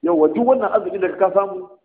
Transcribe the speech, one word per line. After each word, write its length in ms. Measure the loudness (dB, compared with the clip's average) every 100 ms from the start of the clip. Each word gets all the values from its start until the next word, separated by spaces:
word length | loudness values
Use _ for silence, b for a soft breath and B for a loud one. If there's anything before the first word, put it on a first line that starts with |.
Yawwa, 240 | 0 2 2
duk 120 | 2 2
wannan 240 | 2 2
arzikin 300 | -2 -2 -4
da 120 | -6 0
ka 140 | 0
samu 360 | 2 -2 -8 -14 -20